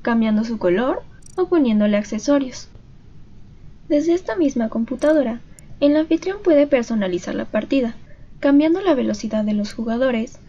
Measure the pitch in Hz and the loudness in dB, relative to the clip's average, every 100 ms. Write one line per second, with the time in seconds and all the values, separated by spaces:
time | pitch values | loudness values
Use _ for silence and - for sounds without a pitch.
0 | - 233 220 214 226 226 175 180 254 466 | -2 0 2 0 -2 -2 0 2 0 -2
1 | - - - - 359 349 254 214 208 208 | -8 -18 -12 -4 0 2 4 4 2 2
2 | 208 220 277 285 262 - - - - - | -2 -4 0 0 0 -8 -16 -20 -20 -20
3 | - - - - - - - - - 294 | -20 -20 -20 -20 -20 -20 -20 -18 -2 0
4 | 320 349 - 440 294 247 226 226 226 247 | 2 0 -2 -2 0 0 -2 -2 -4 0
5 | 294 311 247 233 - - - - 285 294 | 2 2 2 -4 -12 -20 -18 0 2 4
6 | 320 330 370 403 381 294 285 269 226 226 | 2 0 -2 -2 4 4 4 2 0 -2
7 | 190 180 - 202 220 214 214 277 233 - | -2 -4 -6 -8 -4 -4 0 0 -2 -6
8 | - - - - 277 285 311 349 403 277 | -16 -20 -20 -4 2 4 4 2 2 0
9 | 220 214 214 214 214 214 208 - 226 233 | 0 -4 -4 -2 -2 -2 -4 -6 -4 -2
10 | 262 233 240 - | 0 -2 -4 -10